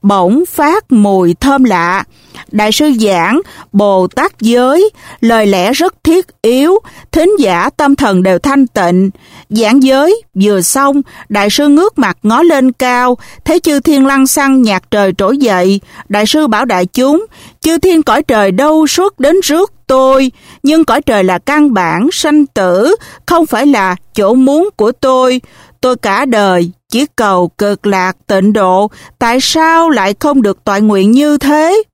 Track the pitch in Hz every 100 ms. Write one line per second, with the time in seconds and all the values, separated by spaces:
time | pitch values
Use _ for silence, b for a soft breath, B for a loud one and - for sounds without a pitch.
0 | 202 202 180 254 349 - 294 392 _ 233
1 | 208 190 175 175 269 277 254 180 170 190
2 | - B B B B 208 208 214 302 240
3 | 214 185 175 277 392 B B 202 208 190
4 | 180 - 339 - 226 240 254 311 415 B
5 | B B 226 233 208 185 185 - 359 _
6 | - 339 - _ 226 254 302 403 B B
7 | B - 349 403 214 170 226 - 285 277
8 | 247 190 190 185 285 277 262 214 175 180
9 | 190 B B B B 214 220 269 262 262
10 | 302 453 - 190 208 196 175 269 277 277
11 | B B B 208 202 240 294 294 392 -
12 | 277 - 214 240 339 285 262 247 254 247
13 | 247 247 B B - 330 - 285 330 285
14 | 269 269 269 - 269 262 226 185 _ 208
15 | 196 190 196 277 247 185 185 196 B B
16 | B 208 214 311 294 214 254 185 185 -
17 | 269 311 440 B B B 320 330 381 330
18 | 302 254 - 220 196 190 294 311 302 -
19 | 392 - 269 370 339 311 403 - - 262
20 | 262 269 262 B B B 269 320 302 247
21 | 277 214 185 175 - 294 294 208 170 165
22 | 269 - 311 302 277 - 185 180 262 440
23 | B B - 339 320 220 285 240 190 180
24 | - - 196 254 262 294 403 - 415 254
25 | 262 254 254 254 b b b _ 254 254
26 | 220 196 269 226 196 180 170 - _ 226
27 | 294 - 208 185 175 - 208 202 208 190
28 | 185 - - 190 196 208 185 185 208 B
29 | B B 233 254 - 320 320 330 330 254
30 | 196 208 294 277 208 190 - 196 214 196
31 | 196 247 294 294 277 302 320 415 427